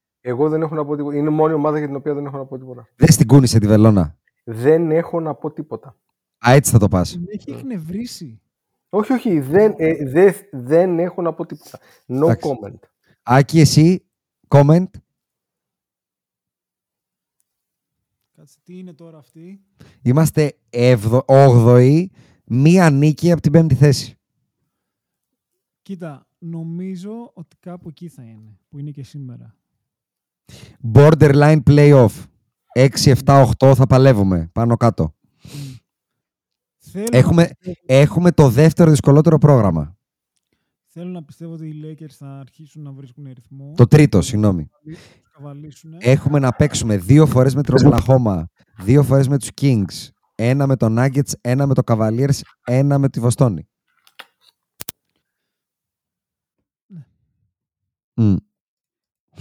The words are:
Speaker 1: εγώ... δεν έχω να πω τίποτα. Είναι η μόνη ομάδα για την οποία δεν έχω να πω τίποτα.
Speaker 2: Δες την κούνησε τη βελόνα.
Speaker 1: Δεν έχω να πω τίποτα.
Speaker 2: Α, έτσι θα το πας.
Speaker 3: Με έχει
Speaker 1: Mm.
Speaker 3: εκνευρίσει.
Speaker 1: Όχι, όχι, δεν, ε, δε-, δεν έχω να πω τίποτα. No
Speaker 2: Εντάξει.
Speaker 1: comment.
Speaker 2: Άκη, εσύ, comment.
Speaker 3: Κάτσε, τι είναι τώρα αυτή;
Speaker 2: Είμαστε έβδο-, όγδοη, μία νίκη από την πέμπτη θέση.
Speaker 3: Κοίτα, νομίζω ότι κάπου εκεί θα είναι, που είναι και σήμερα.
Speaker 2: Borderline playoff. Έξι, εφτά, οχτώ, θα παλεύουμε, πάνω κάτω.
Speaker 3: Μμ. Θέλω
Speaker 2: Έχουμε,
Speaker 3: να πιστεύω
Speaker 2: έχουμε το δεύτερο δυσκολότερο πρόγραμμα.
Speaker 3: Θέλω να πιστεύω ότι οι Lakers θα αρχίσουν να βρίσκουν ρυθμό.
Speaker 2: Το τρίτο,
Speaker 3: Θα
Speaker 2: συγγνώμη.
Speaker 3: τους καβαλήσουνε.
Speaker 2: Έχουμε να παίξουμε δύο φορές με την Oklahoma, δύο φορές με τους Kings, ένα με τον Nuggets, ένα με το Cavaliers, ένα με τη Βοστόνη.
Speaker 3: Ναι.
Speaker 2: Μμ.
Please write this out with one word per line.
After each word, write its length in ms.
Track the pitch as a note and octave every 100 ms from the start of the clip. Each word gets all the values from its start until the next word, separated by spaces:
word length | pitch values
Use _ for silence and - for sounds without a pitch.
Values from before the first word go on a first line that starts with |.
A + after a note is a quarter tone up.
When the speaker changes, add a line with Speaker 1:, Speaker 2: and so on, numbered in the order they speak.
| _ _
Speaker 1:
εγώ... 280 | B2 B2 D3+
δεν 140 | D#3
έχω 120 | D#3+
να 100 | D#3
πω 120 | D3 D3
τίποτα. 200 | D3 C#3+
Είναι 120 | D3+
η 20 |
μόνη 200 | D3+ D#3
ομάδα 260 | D#3+ D3 D3+
για 80 | D3
την 100 | C#3
οποία 180 | C#3+
δεν 120 | C#3+ C#3+
έχω 100 | C#3
να 80 | C3+
πω 120 | C3
τίποτα. 300 | C3 A#2+ A#2 -
Speaker 2:
Δες 200 | D#3 -
την 100 | A2
κούνησε 320 | C#3 B2 G#2
τη 80 | G2+
βελόνα. 520 | G#2+ A2 G#2 D#2 - _ _
Speaker 1:
Δεν 460 | - A2+ B2+ D#3+ E3+
έχω 300 | D#3 E3 E3+
να 140 | D#3+
πω 160 | C3+ D#3
τίποτα. 440 | D3+ D3+ A2 - _ _ _ _ _ A#2+
Speaker 2:
Α, 40 |
έτσι 180 | C3+ -
θα 60 | A#2+
το 100 | G#2
πας. 280 | F#2 F2 -
Speaker 3:
Με 60 | -
έχει 120 | G#3 -
Speaker 1:
Mm. 40 | -
Speaker 3:
εκνευρίσει. 840 | C4+ G#3+ D#3 F#3 A#3+ - D#3 A2 _ _ _ _ _
Speaker 1:
Όχι, 240 | F#3+ G#3
όχι, 280 | B3+ A#3 E3
δεν, 340 | C3 E3+ G#3+ G#3
ε, 320 | D#3+ D#3 C#3+
δε-, 240 | C#3 G3 - -
δεν 460 | C#3 B2 D#3+ F#3 E3+
έχω 240 | F3 -
να 120 | E3+
πω 120 | D#3 E3+
τίποτα. 320 | - - - _ _ -
No 80 | B2+
Speaker 2:
Εντάξει. 260 | D#3 G#2 D#3 B2+
Speaker 1:
comment. 160 | G2+ - _ _ _ _
Speaker 2:
Άκη, 380 | - C3 C#3+ E3
εσύ, 440 | D3 B2 D#3+ F#3 - _ _ _ _
comment. 380 | C#3 C#3+ E3 F#3 - - _ _ _ _ _ _ _ _ _ _ _ _ _ _ _ _ _ _ _ _ _ _ _ _ _ _ _ _ _ _ _ _ _
Speaker 3:
Κάτσε, 220 | D#3 _
τι 160 | _ F3+
είναι 140 | F#3
τώρα 260 | D3+ E3 D#3
αυτή; 460 | C#3 D#3+ E3+ G3 _ _ - _
Speaker 2:
Είμαστε 560 | B2 C3 D#3+ - D3 - _
έβδο-, 540 | A#2+ B2 B2 G#2+ A#2+ -
όγδοη, 840 | C3+ C#3 A#2+ A#2 B2 B2+ D3+ F#3 - _ _
μία 460 | - A#2+ D3 F#3 E3+
νίκη 420 | C#3 D3+ D3 E3+
από 80 | E3
την 120 | -
πέμπτη 220 | D3+ D#3+
θέση. 440 | B2+ D3 C3+ - - _ _ _ _ _ _ _ _ _ _ _ _ _ _ _ _
Speaker 3:
Κοίτα, 440 | - F#3+ E3+ C3+ _ _
νομίζω 920 | E3+ E3 E3 E3+ F#3 F#3 G3 A3+ A#3+
ότι 220 | - D#3+ _
κάπου 280 | - F3+ F3+
εκεί 200 | D3 F3
θα 140 | -
είναι, 360 | A#2 A2 A2 G2+ _
που 100 | C#3+
είναι 120 | D3
και 120 | D3
σήμερα. 520 | C3+ D3 C3 A#2+ A#2 _ _ _ _ _ _ _ _ _ _ - - _ A#2
Speaker 2:
Borderline 680 | A2 D3 D#3 D3+ C#3 D3 D#3 C#3
playoff. 580 | D3 D3 C#3 A#2 - - _ _ _ _
Έξι, 380 | - C3 - -
εφτά, 320 | B2+ - C#3
οχτώ, 320 | B2+ B2 C3+
θα 120 | C3+ A#2+
παλεύουμε, 640 | C3 C3+ A2 G2 F2+ E2
πάνω 240 | - A#2 A#2
κάτω. 400 | A#2+ - D#2 - _ _
Speaker 3:
Μμ. 300 | - C#3+ C#3 B2 _ _ _ _ _ _ _ _ _ _ _
Θέλω 140 | F#3 A3
Speaker 2:
Έχουμε, 320 | A#3+ - E3+
Speaker 3:
να 60 | E3+
πιστεύω 320 | C#3 F#3 F3 -
Speaker 2:
έχουμε 460 | C3 D3 - F3
το 160 | - C#3
δεύτερο 420 | A2+ D#3+ - E3+
δυσκολότερο 480 | C#3+ - C#3+ D#3 D3+
πρόγραμμα. 600 | D3 C3+ G#2 E2 D2 F2+ _ _ _ _ _ _ _ _ _
Speaker 3:
Θέλω 240 | E3 F3+
να 140 | F3+
πιστεύω 280 | D3 - E3
ότι 140 | E3 D#3+
οι 140 | D3+
Lakers 260 | D#3 D#3 D#3
θα 260 | - C#3 C#3
αρχίσουν 440 | C3+ _ D#3 D#3
να 100 | D3
βρίσκουν 340 | C3+ C#3 B2 C#3+
ρυθμό. 380 | B2+ _ C#3 C#3 D3+
Speaker 2:
Το 100 | A#2+
τρίτο, 300 | D3+ D3 F#2+
Speaker 3:
Θα 40 |
Speaker 2:
συγγνώμη. 440 | - G#2 G#2 F2+ D2 _
Speaker 3:
τους 140 | D3+ D#3+ - _ _
καβαλήσουνε. 640 | _ C#3+ C#3+ D3+ - D#3+ D#3+
Speaker 2:
Έχουμε 380 | G3 C#3+ C#3+ D3
να 140 | C3+
παίξουμε 440 | - D3+ - A2+ G#2
δύο 300 | F2+ C#3+ D#3
φορές 280 | B2+ C3
με 80 | C3
την 120 | C#3+ B2+
Oklahoma, 640 | C#3+ B2+ - C3 A#2 F2+ E2 _ _ -
δύο 200 | F#2+ C#3
φορές 260 | B2+ C3+ C3
με 100 | C#3+
τους 120 | - -
Kings, 480 | C#3+ A#2+ F#2 - - _ _
ένα 320 | - A2+ C3+ C#3
με 100 | C3
τον 200 | A2+ A2+
Nuggets, 340 | C3 C3+ - -
ένα 260 | A#2+ B2+ C#3+
με 80 |
το 80 | C3 -
Cavaliers, 540 | A2+ A2 A2+ C#3 C#3+ - _
ένα 340 | - B2 C#3+ C#3+
με 100 | C3+
τη 120 | B2+
Βοστόνη. 480 | A#2+ A#2+ C3 E2+ - _ _ _ _ - - _ _ _ _ _ - - _ _ _ _ _ _ _ _ _ _ _ _ _ _ _ _ _ _ _
Speaker 3:
Ναι. 200 | F3+ B2+ _ _ _ _ _ _ _ _ _ _
Speaker 2:
Μμ. 220 | - A2 F#2 - _ _ _ _ _ _ _ _ -